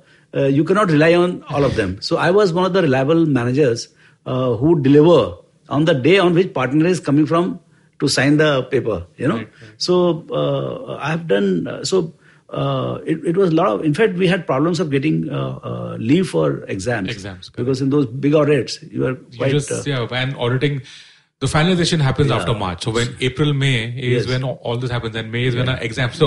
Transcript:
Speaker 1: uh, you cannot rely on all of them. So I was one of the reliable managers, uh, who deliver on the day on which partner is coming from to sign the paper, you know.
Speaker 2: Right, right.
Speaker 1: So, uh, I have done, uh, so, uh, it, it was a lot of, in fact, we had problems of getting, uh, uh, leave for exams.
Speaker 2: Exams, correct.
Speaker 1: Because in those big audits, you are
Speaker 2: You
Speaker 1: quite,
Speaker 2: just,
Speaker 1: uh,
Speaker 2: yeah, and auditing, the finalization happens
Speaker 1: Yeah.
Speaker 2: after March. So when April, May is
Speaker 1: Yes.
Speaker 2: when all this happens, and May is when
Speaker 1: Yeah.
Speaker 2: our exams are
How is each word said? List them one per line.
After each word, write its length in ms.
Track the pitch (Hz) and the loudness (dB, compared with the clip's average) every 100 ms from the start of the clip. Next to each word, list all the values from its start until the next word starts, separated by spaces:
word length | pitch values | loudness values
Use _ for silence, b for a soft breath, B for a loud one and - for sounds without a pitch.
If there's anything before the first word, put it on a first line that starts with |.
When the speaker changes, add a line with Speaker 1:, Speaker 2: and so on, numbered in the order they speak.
| b b b 139 | b b b -2
Speaker 1:
uh, 100 | 139 | 2
you 180 | 139 | 2
cannot 260 | 160 196 208 | 2 2 4
rely 240 | 147 160 | 4 6
on 300 | 170 180 151 - | 6 2 -2 -6
all 160 | 151 | 0
of 120 | 135 110 | 0 0
them. 220 | 95 95 | -2 -4
So 160 | - - | -4 0
I 140 | 151 | 2
was 200 | 196 202 | 4 4
one 120 | 170 | 2
of 80 | 185 | 0
the 100 | 185 | 2
reliable 420 | 160 131 135 165 160 | 2 2 2 2 2
managers, 600 | 127 120 131 143 113 - b b b - | 2 0 2 2 0 -6 b b b -6
uh, 300 | 127 127 110 | -2 -2 2
who 240 | 147 170 | 2 4
deliver 540 | 135 143 156 160 95 - _ _ - | 6 6 8 6 4 -4 _ _ -6
on 160 | 135 | 0
the 100 | 160 | 2
day 240 | 147 135 196 | 2 4 4
on 160 | 175 | 4
which 180 | 170 190 | 2 0
partner 340 | 135 127 147 165 | -2 0 2 2
is 120 | 180 | 0
coming 280 | - 143 143 | 0 2 2
from 340 | 165 185 180 _ b b b | 0 -2 -6 _ b b b
to 80 | 143 | -2
sign 300 | - 139 147 | 0 2 4
the 240 | 156 135 | 4 2
paper, 420 | 127 131 113 92 87 - | 0 -2 -2 -4 -6 -6
you 120 | 123 | -2
know. 80 | 220 | -2
Speaker 2:
Right, 120 | 107 B | -6 B
right. 80 | B B | B B
Speaker 1:
So, 480 | - 180 175 160 - | 0 2 2 0 -4
uh, 640 | 147 143 139 131 123 - - | -4 -2 -2 -4 -8 -10 -8
I 100 | 143 | -6
have 180 | 165 165 | -4 -2
done, 400 | 98 202 87 - | 0 2 0 -4
uh, 160 | - | -8
so, 280 | - 95 82 - b b b | -2 -2 -2 -8 b b b
uh, 480 | 147 139 135 123 120 147 | -6 -2 -2 -4 -4 -4
it, 180 | 160 | -4
it 120 | - 170 | -2 0
was 140 | 190 | 2
a 40 | |
lot 140 | 160 196 | 2 2
of, 160 | 196 | 0
in 100 | 160 | 0
fact, 200 | 147 220 | 2 2
we 120 | 175 185 | 2 0
had 200 | 190 156 | 0 0
problems 340 | 135 160 165 | 0 0 0
of 100 | 165 | -2
getting, 400 | 135 151 160 160 | 0 0 -2 -2
uh, 280 | 139 135 131 | -4 -6 -8
uh, 340 | 117 120 58 57 | -10 -8 -8 -4
leave 280 | 113 170 185 | 2 2 2
for 360 | 170 76 69 | 0 0 -2
exams. 440 | - 98 98 113 95 | -6 -6 -4 -4 -4
Speaker 2:
Exams, 380 | 101 98 92 - | -8 -12 -14 -14
correct. 60 | - 123 | -6 -4
Speaker 1:
Because 140 | 127 | -2
in 100 | 135 | 2
those 160 | 147 131 | 2 0
big 280 | 131 139 | -2 2
audits, 480 | 151 143 147 - - | 4 4 2 -2 -10
you 240 | 160 127 135 | -10 -4 -4
are 60 | 131 - | -6 -10
Speaker 2:
You 80 | 123 | -4
Speaker 1:
quite, 140 | 139 | -2
Speaker 2:
just, 180 | 143 135 | 0 -2
Speaker 1:
uh, 120 | 117 113 | -6 -4
Speaker 2:
yeah, 200 | 131 113 | -4 -4
and 240 | 123 131 143 | -4 -4 -4
auditing, 460 | 120 123 147 139 - B B B B - | -2 0 -2 -4 -10 B B B B -8
the 60 | 135 | -2
finalization 540 | 156 165 180 165 165 | 0 2 2 0 0
happens 280 | 139 127 143 | 0 2 0
Speaker 1:
Yeah. 80 | 117 | 0
Speaker 2:
after 180 | 90 | -2
March. 300 | 107 92 87 | -4 -4 -6
So 60 | 120 | -4
when 160 | 110 120 123 | -2 -2 -2
April, 320 | 127 127 147 | -4 0 -2
May 400 | 143 139 123 113 120 | 0 0 0 -2 -4
is 300 | 123 123 110 | -2 0 0
Speaker 1:
Yes. 20 | |
Speaker 2:
when 140 | 127 | -2
all 320 | 131 123 117 120 | -4 -6 -6 -4
this 140 | 127 | -4
happens, 240 | 120 113 113 | -6 -6 -8
and 140 | 110 | -6
May 120 | 117 127 | -4 -2
is 80 | 120 | -2
when 100 | 123 | -2
Speaker 1:
Yeah. 60 | |
Speaker 2:
our 60 | 131 | -4
exams 400 | 113 113 123 | -6 -4 -4
are 60 | - | 2